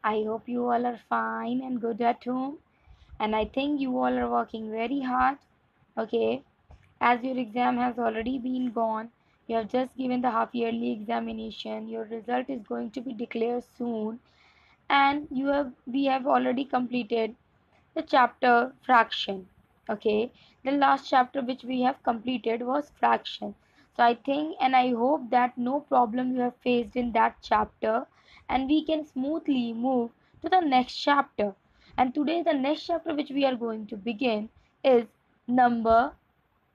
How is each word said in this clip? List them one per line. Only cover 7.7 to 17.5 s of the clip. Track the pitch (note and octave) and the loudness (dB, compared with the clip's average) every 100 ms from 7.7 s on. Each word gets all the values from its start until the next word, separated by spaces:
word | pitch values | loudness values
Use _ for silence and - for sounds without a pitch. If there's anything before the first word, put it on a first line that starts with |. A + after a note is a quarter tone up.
| B3 | 0
has | B3 A#3+ | -2 -2
already | A#3 A3 A3+ C4+ | -2 -2 -4 -4
been | B3 B3+ B3+ | -4 -4 -2
gone, | A3+ A3+ A3 A3+ _ _ _ - | -2 -2 -2 -8 _ _ _ -4
you | A3+ | -4
have | A3 | -2
just | B3+ C4 - | -2 -2 -4
given | B3+ B3 | -2 0
the | B3 | 0
half | A3+ A3+ | 0 -2
yearly | A#3+ A#3 A#3 A#3+ | -2 -2 -2 -2
examination. | A3+ G#3+ A#3 A3+ A3 A3 G#3+ A3 A3 A3 | -4 -4 -4 -4 -8 -10 -10 -10 -8 -8
Your | A3+ | -10
result | G#3+ A3+ A3 B3 B3+ | -8 -10 -4 -4 -4
is | C4 G3+ | -8 -8
going | A#3+ A#3+ | -8 -8
to | B3+ | -8
be | B3 | -10
declared | A3 A#3+ A#3 A3+ A#3+ A#3+ _ | -8 -6 -2 -2 -2 -8 _
soon. | A#3+ A3 G#3+ A#3 _ _ _ _ _ _ _ | -6 -4 -4 -8 _ _ _ _ _ _ _
And | C#4 C#4 D4 D4 | 4 4 2 -4
you | C4 C#4 | -4 0
have, | C#4+ C4+ - - | 0 -2 -8 -4
we | B3+ | 0
have | C#4 C4 C4 | 0 0 2
already | B3+ B3+ B3 C#4 | 2 2 -2 -2
completed | B3+ B3 B3 A3 A#3 A3 A#3 _ | -2 -2 -4 -2 -2 -2 -6 _